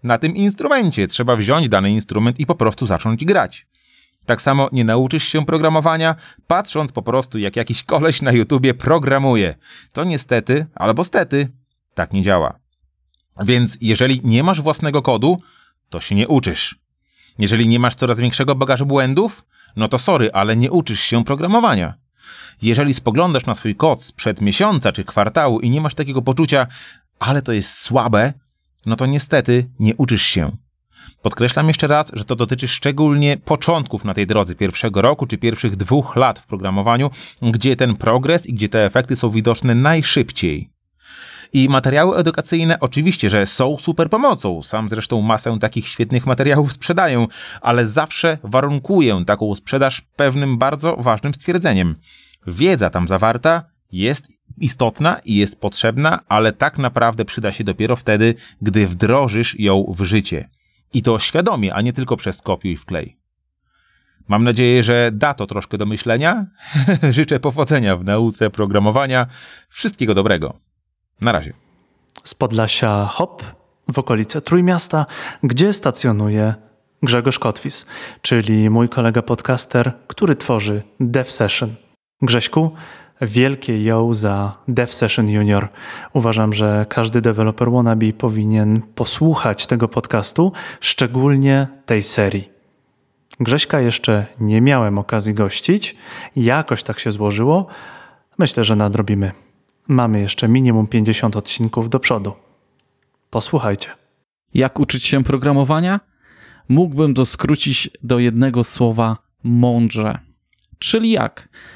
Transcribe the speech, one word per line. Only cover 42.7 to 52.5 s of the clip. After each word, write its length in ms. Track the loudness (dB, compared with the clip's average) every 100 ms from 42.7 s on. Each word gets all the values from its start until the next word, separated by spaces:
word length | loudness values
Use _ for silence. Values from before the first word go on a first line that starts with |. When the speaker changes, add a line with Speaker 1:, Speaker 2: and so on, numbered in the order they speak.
| 0
Speaker 1:
oczywiście, 500 | 0 0 0 2 2
że 160 | 2 2
są 320 | 0 0 -2
super 320 | -2 -2 0
pomocą. 520 | 2 2 0 -2 -6
Sam 280 | -6 -6 -4
zresztą 320 | -6 -4 -2
masę 360 | 0 0 -2 -2
takich 280 | -2 -4 -6
świetnych 380 | -4 0 0 0
materiałów 480 | 0 2 2 0
sprzedaję, 540 | -2 -4 0 2 0 -2 -6 -18 -4
ale 240 | 0 2 2
zawsze 520 | 0 -2 -2 -2 -2
warunkuję 800 | -2 0 0 -2 0 2 4 2 0
taką 300 | 0 -2 -4
sprzedaż 460 | -4 0 0 -2 -8 -2
pewnym 420 | 0 0 -2 0
bardzo 380 | -2 -2 -2 -2
ważnym 380 | 0 0 -2
stwierdzeniem. 600 | -6 -2 0 2 2 0 -2 _ -20 _ _
Wiedza 420 | -10